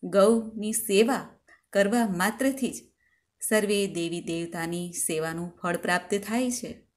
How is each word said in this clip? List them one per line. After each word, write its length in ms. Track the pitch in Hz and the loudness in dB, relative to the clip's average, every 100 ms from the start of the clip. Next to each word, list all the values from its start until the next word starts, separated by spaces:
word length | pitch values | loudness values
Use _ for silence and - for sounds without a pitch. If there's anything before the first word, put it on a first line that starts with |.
ગૌની 680 | 180 190 202 233 220 220 214 | 0 4 6 6 0 -6 -4
સેવા 560 | 220 - 196 226 240 156 - _ _ _ | -4 2 4 4 2 -4 -18 _ _ _
કરવા 340 | 196 202 240 226 | 2 2 2 0
માત્રથી 640 | 180 190 220 262 269 247 | 2 0 0 -2 0 -4
જ 40 | - - _ _ _ _ _ | -6 -16 _ _ _ _ _
સર્વે 460 | - 214 202 202 196 | 0 2 2 0 0
દેવી 340 | 165 170 170 | -2 -4 -4
દેવતાની 720 | - 165 170 170 165 175 175 | -4 -4 -4 -4 -4 -4 -6
સેવાનું 600 | 170 - 160 160 165 175 - | -6 -4 -2 -2 -4 -8 -6
ફળ 160 | 180 175 | -4 -2
પ્રાપ્ત 380 | 185 180 180 202 196 | 0 0 0 -4 0
થાય 240 | 226 254 | -2 0
છે. 360 | 240 165 - _ | -2 -8 -12 _